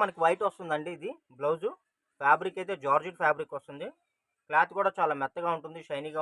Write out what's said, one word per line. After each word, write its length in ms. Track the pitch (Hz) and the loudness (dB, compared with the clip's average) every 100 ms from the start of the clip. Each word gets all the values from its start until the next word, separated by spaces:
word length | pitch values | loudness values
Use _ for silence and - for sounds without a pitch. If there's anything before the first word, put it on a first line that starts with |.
మనకి 180 | 202 170 | -2 2
వైట్ 200 | 165 185 202 | 2 4 0
వస్తుందండి. 440 | - 170 151 156 160 | -2 -4 -4 -4 -8
ఇది 140 | 185 330 _ 127 | -10 -12 _ -4
బ్లౌజ్ 260 | 143 160 208 349 _ _ _ - | -2 0 -4 -8 _ _ _ 0
ఫ్యాబ్రిక్ 380 | 139 160 190 185 | 4 4 2 -6
అయితే 100 | 185 190 | -6 -4
జార్జెట్ 340 | 139 151 170 180 | 2 2 0 0
ఫ్యాబ్రిక్ 340 | 156 151 156 143 | 2 2 -4 -12
వస్తుంది. 300 | - 143 208 - _ _ _ _ - | -12 -14 -14 -16 _ _ _ _ 0
క్లాత్ 240 | 151 170 180 | 2 2 2
కూడా 120 | 196 190 | 0 2
చాలా 160 | 156 143 | 0 0
మెత్తగా 320 | 135 175 170 160 | -4 -2 -2 -2
ఉంటుంది, 240 | 156 165 156 | -6 -14 -8
షైనీగా 340 | 143 151 156 | -8 -4 -2